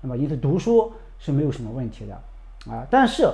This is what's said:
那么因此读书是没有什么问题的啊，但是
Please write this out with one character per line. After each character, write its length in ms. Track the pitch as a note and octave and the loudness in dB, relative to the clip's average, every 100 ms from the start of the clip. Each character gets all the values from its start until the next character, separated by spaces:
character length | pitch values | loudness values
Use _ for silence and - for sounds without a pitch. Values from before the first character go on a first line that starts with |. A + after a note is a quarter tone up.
那 80 | C3+ | -8
么 80 | B2 | -4
因 100 | D3 | -2
此 80 | C#3+ | -2
读 220 | C#3 F3 | 0 0
书 340 | A#3 A#3 A3+ - - - | 4 4 2 -6 -20 -12
是 120 | - | -2
没 120 | C#3 | 0
有 80 | D3 | 0
什 120 | B2+ | -2
么 60 | A2 | -8
问 180 | B2+ A#2 | -6 -8
题 160 | - G#2 | -8 -14
的 640 | F#2 - - - - - | -14 -16 -20 -20 -20 -12
啊， 160 | A2+ B2+ | -12 2
但 180 | C4 A#3 | 4 4
是 220 | C#4 G#3 | 4 2